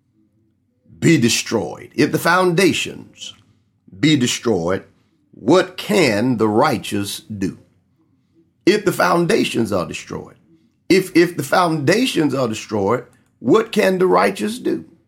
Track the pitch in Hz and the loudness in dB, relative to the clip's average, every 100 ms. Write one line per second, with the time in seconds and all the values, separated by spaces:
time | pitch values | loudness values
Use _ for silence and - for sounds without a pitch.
0 | _ _ _ _ _ _ _ _ _ - | _ _ _ _ _ _ _ _ _ -2
1 | 139 160 117 - - 113 87 - - - | 2 4 2 -2 -4 -4 -4 -10 -12 -2
2 | 139 156 170 180 185 170 180 - - - | 0 0 0 0 0 2 2 0 -6 -12
3 | - - - - _ _ _ _ _ 95 | -20 -20 -20 -20 _ _ _ _ _ -2
4 | 151 147 120 - 120 95 85 107 - _ | 2 2 0 -2 -2 -2 0 -4 -6 _
5 | _ _ _ - - 180 180 - - 208 | _ _ _ -6 2 2 2 -6 -2 2
6 | 143 104 127 113 110 107 151 107 - 104 | 2 2 0 0 2 2 2 0 -4 -6
7 | 98 - - 104 92 65 _ _ _ _ | -6 -10 -12 -6 -6 -8 _ _ _ _
8 | _ _ _ _ _ _ 170 208 185 - | _ _ _ _ _ _ 2 2 0 0
9 | 175 175 170 156 - 127 107 98 80 80 | 2 2 2 0 0 -2 -2 -2 -4 -8
10 | - 85 - - _ _ _ _ - 185 | -10 -12 -14 -20 _ _ _ _ 0 0
11 | 185 160 175 170 135 180 175 156 139 208 | 2 2 2 0 -2 0 0 0 0 0
12 | 254 170 147 131 120 107 - 107 98 127 | 0 0 -2 0 -4 -6 -6 -2 0 -2
13 | - _ _ _ 113 208 220 208 190 185 | -6 _ _ _ 0 2 2 0 0 2
14 | 185 180 202 196 208 247 - - - _ | 2 2 2 -2 -6 -6 -6 -6 -8 _